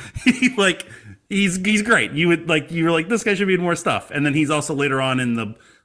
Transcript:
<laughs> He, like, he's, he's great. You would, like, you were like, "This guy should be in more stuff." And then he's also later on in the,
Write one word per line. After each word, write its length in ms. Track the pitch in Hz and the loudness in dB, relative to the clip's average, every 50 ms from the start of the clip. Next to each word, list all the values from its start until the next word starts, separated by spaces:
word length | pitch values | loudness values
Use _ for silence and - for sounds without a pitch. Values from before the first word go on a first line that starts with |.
| - | -16
<laughs> 180 | - - - - | -14 -8 -2 2
He, 280 | - - - 254 247 - | 2 2 2 2 0 2
like, 280 | 202 196 185 175 - - - - - - 104 98 - _ - | 2 0 0 0 -2 -6 -16 -20 -20 -20 -20 -20 -20 _ -4
he's, 260 | 202 196 202 185 175 185 185 | -2 0 0 0 0 -2 0
he's 180 | 208 214 208 | 0 0 2
great. 300 | 208 240 226 151 110 - | 2 2 2 2 2 0
You 160 | 143 151 170 170 | 0 2 2 2
would, 200 | 170 165 151 165 | 2 2 0 0
like, 200 | 156 156 131 - | 0 0 -2 -2
you 120 | 170 165 160 | -2 0 2
were 60 | 165 | 2
like, 160 | 165 160 160 185 | 2 2 0 0
"This 140 | 240 214 - | -2 -2 0
guy 120 | 220 202 | 0 0
should 120 | 175 202 | 0 2
be 60 | 190 185 | 2 2
in 60 | 175 | 2
more 140 | 175 175 170 | 2 0 -2
stuff." 340 | 165 - 170 117 98 - - | -2 -2 -2 -2 -2 -4 -6
And 140 | 143 147 147 | -4 -2 0
then 80 | 147 135 | 0 2
he's 160 | 156 151 135 | 2 2 2
also 240 | 156 147 139 - 151 | 0 -2 -2 -2 -2
later 280 | 139 143 139 135 135 | 0 0 0 0 0
on 180 | 131 131 127 127 | 0 0 0 0
in 160 | 127 120 117 | 0 -2 -2
the, 200 | 117 110 104 110 - - - _ _ | -2 -4 -6 -10 -14 -20 -20 _ _